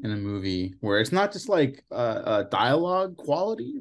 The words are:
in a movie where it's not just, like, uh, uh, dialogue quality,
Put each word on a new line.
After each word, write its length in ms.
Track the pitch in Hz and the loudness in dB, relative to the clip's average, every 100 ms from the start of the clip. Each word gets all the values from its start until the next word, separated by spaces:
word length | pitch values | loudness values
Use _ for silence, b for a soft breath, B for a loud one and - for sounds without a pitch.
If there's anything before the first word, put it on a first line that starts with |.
in 80 | 110 | -6
a 60 | 104 | -4
movie 580 | 101 101 95 92 92 95 | -4 -4 -2 -2 -4 -4
where 200 | 107 101 | 0 2
it's 120 | 110 | 2
not 200 | 110 202 | 2 2
just, 160 | - - | -2 0
like, 360 | 180 135 - - | 2 2 0 -8
uh, 40 | |
uh, 480 | 123 120 107 - 107 | -2 -2 0 0 0
dialogue 720 | 95 98 117 151 175 185 190 175 | 2 2 4 4 2 0 -2 -4
quality, 600 | - 151 202 226 - 285 | -2 0 0 -4 -6 -6